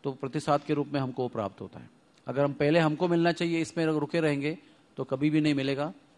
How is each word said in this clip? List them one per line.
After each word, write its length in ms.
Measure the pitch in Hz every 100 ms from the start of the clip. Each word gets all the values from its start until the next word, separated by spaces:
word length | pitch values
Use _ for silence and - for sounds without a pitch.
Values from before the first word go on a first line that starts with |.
तो 80 | 143
प्रतिसाद 500 | 135 135 151 151 143
के 120 | -
रूप 140 | 147 139
में 120 | 143
हमको 280 | 131 123 123
प्राप्त 320 | 113 98 -
होता 200 | 95 -
है। 100 | 120 _ _ _ -
अगर 180 | 127
हम 80 | 143
पहले 260 | 139 147 165
हमको 300 | 160 151 175
मिलना 240 | 170 170
चाहिए, 280 | 165 170 165
इसमें 260 | 156 170 160
अगर 120 | 151
रुके 220 | 147 170
रहेंगे, 380 | 156 143 143 165 - - _ -
तो 80 |
कभी 260 | 131 131 151
भी 100 | 156
नहीं 140 | 151
मिलेगा 380 | 139 135 139 151 - _